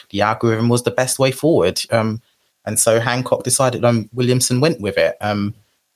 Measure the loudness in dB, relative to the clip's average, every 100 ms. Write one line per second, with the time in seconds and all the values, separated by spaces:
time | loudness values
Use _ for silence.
0 | -8 -2 0 0 0 2 2 0 0 -2
1 | -2 0 0 0 0 2 2 -2 -2 -2
2 | -2 -4 _ _ _ _ -6 -2 2 2
3 | 2 -2 -2 -2 -2 0 0 2 2 2
4 | -2 -2 0 2 0 2 0 0 -2 0
5 | 0 0 -4 -2 -4 -6 _ _ _